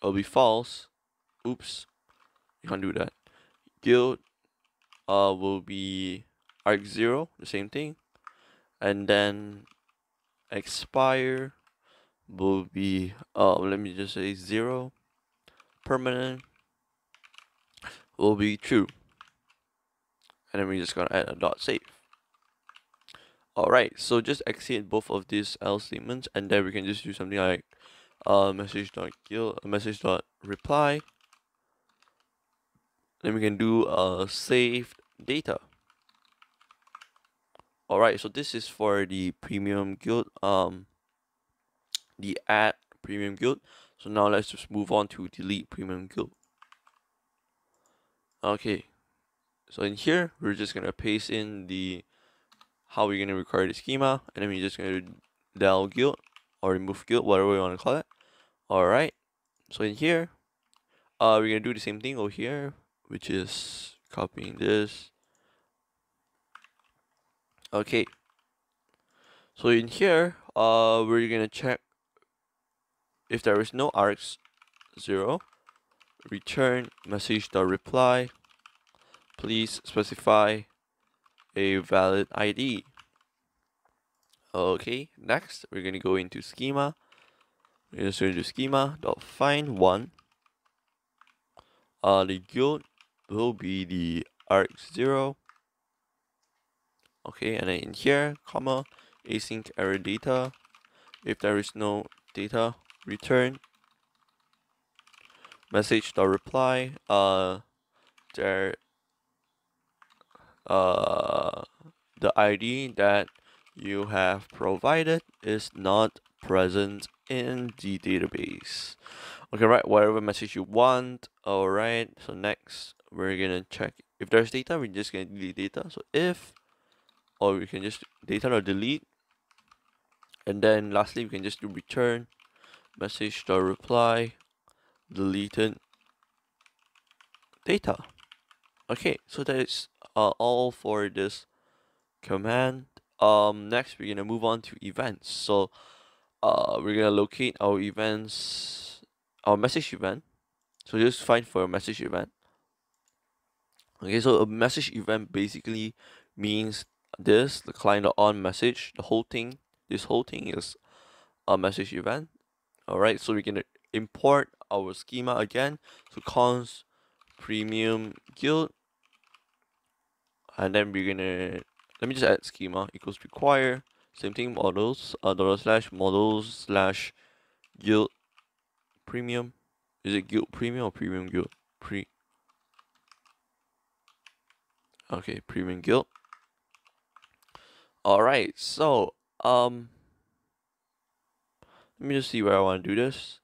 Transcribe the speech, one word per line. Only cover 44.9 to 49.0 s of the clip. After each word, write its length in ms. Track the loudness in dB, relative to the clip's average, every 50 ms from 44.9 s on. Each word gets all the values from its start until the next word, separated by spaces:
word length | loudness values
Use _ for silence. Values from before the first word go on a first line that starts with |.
| 0
on 160 | 0 0 0
to 200 | -4 -12 -14 -12
delete 420 | -12 -10 -6 -6 -6 -6 -6 -10
premium 380 | -12 -10 -10 -8 -8 -10 -12 -8
guild. 240 | -6 -6 -6 -6 -10 _ _ _ _ _ _ _ _ _ _ _ _ _ _ _ _ _ _ _ _ _ _ _ _ _ _ _ _ _ _ _ _ _ _ _ _ _ _ _ _ _ -2
Okay, 420 | -2 -2 -2 -2 -4 -4 -4 -6 _ _ _